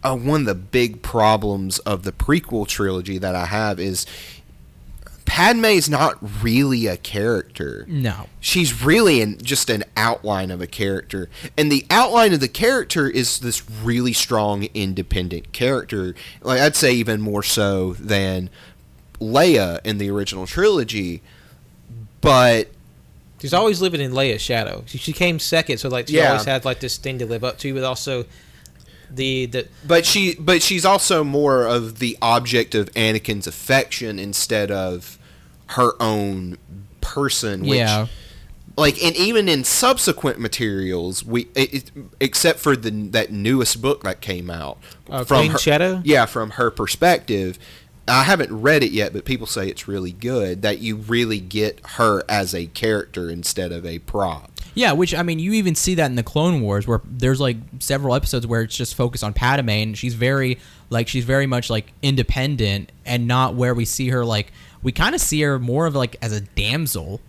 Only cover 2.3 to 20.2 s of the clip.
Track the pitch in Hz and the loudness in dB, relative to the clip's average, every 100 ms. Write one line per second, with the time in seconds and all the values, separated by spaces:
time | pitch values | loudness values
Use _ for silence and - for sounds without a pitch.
2.3 | 160 - 117 101 - 101 92 90 95 95 | 0 0 -4 -4 -2 -2 -2 -4 -6 -4
3.3 | 90 87 104 107 92 95 90 - - - | -4 -2 -2 -2 -2 -4 -4 -8 -12 -18
4.3 | - - - - - - - - - - | -20 -20 -20 -20 -20 -20 -18 -18 -10 -4
5.3 | - 185 240 226 196 156 147 151 - 104 | 4 4 6 4 4 4 2 2 0 -8
6.3 | 104 113 120 139 127 110 87 - 104 107 | -4 2 4 4 2 0 -2 -6 -2 0
7.3 | 110 - - 73 55 - 156 123 98 - | 0 -4 -8 -8 -8 -6 -2 -2 -4 -10
8.3 | - - 185 160 117 123 185 214 139 107 | -10 -2 0 0 2 4 6 6 6 2
9.3 | 104 120 139 - 110 - - 110 117 107 | -2 -4 -2 0 -2 -2 0 0 0 -2
10.3 | 98 95 90 90 - 101 95 - 98 90 | -2 -2 -6 -8 -4 -2 -2 -6 -8 -8
11.3 | - - - 151 143 - 180 254 233 220 | -12 -10 -2 2 2 2 2 4 6 6
12.3 | 165 131 - 226 262 - 170 139 120 120 | 4 0 2 2 2 0 0 0 0 -2
13.3 | - 123 113 - 110 113 120 123 113 - | -2 -4 -6 -8 -6 -2 0 0 -2 0
14.3 | 117 104 101 101 107 98 95 90 95 90 | 0 0 -2 -4 -4 -4 -4 -4 -4 -4
15.3 | 87 - - 123 131 - 107 92 - - | -8 -10 -2 0 0 -4 -6 -6 -8 -16
16.3 | - 113 127 147 143 143 123 113 107 107 | -12 -2 2 2 4 2 2 2 0 0
17.3 | 104 101 - 101 98 92 90 101 101 95 | -2 -2 0 2 2 -2 -4 -2 0 0
18.3 | 92 90 - - - - - - - 107 | -2 -4 -10 -20 -20 -20 -20 -20 -10 0
19.3 | 127 175 139 92 85 - 107 101 101 | 4 6 6 2 -2 -4 -4 -2 -2